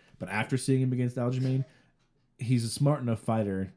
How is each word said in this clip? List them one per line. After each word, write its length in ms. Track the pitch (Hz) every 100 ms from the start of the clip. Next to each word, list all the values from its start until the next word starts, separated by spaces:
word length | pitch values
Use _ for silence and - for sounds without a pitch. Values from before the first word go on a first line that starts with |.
| - -
But 100 | 92
after 280 | 101 113 131
seeing 220 | - 131
him 100 | 127
against 240 | 127 123 123
Aljamain, 480 | 123 127 131 131 135 - _ _ _ _ _ -
he's 260 | 117 123
a 40 | 113
smart 320 | - 143 147
enough 200 | 120 110
fighter 520 | - 110 104 95 92